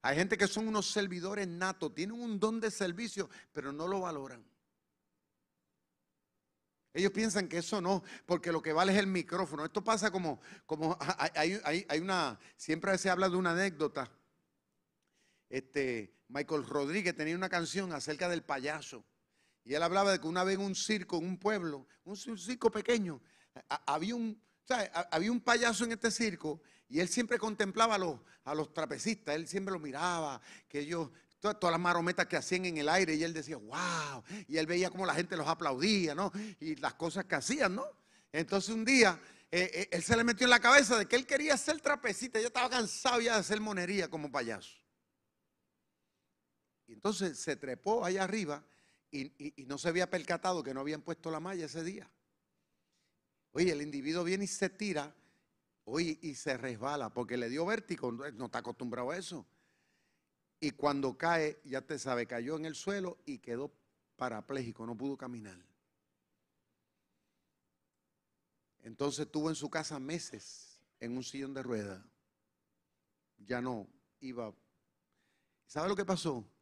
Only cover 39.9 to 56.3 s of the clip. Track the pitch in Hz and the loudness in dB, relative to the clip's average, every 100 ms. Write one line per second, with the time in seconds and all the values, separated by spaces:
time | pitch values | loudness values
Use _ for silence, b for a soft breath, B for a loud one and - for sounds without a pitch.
39.9 | - - 233 233 208 247 240 240 285 214 | -2 4 4 4 4 8 8 10 10 10
40.9 | 233 - 247 262 277 302 269 - 330 285 | 4 4 2 4 0 4 2 2 0 2
41.9 | 285 240 196 247 220 233 247 247 247 220 | 0 0 -4 -2 0 0 0 2 2 0
42.9 | - 262 240 233 220 180 214 214 196 175 | 0 2 4 4 2 2 0 0 -2 0
43.9 | 196 165 160 147 135 117 101 - - _ | 0 0 -4 -2 -2 -2 -6 -10 -20 _
44.9 | _ _ _ _ _ _ _ _ _ _ | _ _ _ _ _ _ _ _ _ _
45.9 | _ _ _ _ _ _ _ _ _ _ | _ _ _ _ _ _ _ _ _ _
46.9 | 110 202 185 185 139 - 139 135 123 196 | -2 -2 0 -2 -2 -4 -4 -4 -4 0
47.9 | 226 180 190 190 220 160 147 - b b | 2 2 2 2 0 -2 -6 -10 b b
48.9 | b _ 143 135 _ 143 147 131 139 170 | b _ -8 -8 _ -14 -12 -10 -2 0
49.9 | 170 180 185 147 170 185 180 139 131 139 | 2 2 0 0 0 2 0 -2 -4 -4
50.9 | 151 156 160 160 160 170 190 151 160 165 | -4 -6 -8 -4 -6 -4 -6 -6 -6 -8
51.9 | 202 - _ _ _ _ _ _ _ _ | -8 -16 _ _ _ _ _ _ _ _
52.9 | _ _ _ _ _ _ 139 180 147 151 | _ _ _ _ _ _ 0 2 2 -4
53.9 | 139 135 170 170 190 196 - 185 190 208 | -6 -4 -2 -2 -2 -4 -2 -4 -2 -4
54.9 | 151 147 - b b b _ _ _ - | -4 -6 -12 b b b _ _ _ -6
55.9 | 143 175 156 165 | -2 -2 -4 -8